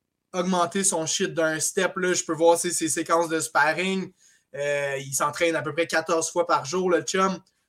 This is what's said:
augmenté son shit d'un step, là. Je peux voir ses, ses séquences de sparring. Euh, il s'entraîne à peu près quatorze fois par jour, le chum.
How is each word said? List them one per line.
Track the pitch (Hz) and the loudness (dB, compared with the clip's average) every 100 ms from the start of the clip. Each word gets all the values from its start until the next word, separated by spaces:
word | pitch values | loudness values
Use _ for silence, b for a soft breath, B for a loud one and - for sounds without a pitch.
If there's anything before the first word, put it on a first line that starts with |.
| _ _ _ | _ _ _
augmenté | 185 180 180 170 196 | -4 0 2 0 0
son | 190 170 160 | 0 0 -2
shit | - 180 | -2 -2
d'un | 156 160 156 | 0 0 0
step, | - - 180 185 | -2 0 -2 0
là. | 180 | -2
Je | 175 | 0
peux | - | -2
voir | 156 170 170 | 2 4 4
ses, | 175 | 2
ses | 160 160 | -2 -2
séquences | 170 160 170 165 | -2 2 2 2
de | 160 | -2
sparring. | 156 156 151 160 190 190 185 b b b b | -2 2 2 2 0 -2 -4 b b b b
Euh, | 139 143 143 139 139 | -6 -2 -2 -2 -4
il | 139 | -4
s'entraîne | 139 147 - 170 156 | -2 -2 2 0 0
à | |
peu | 147 | -2
près | 147 165 | -2 0
quatorze | 165 165 165 160 | 0 0 0 0
fois | 175 170 | 0 2
par | 151 | 0
jour, | 139 185 185 | 0 -2 2
le | 165 | 0
chum. | - 190 190 185 _ _ | 0 0 0 -2 _ _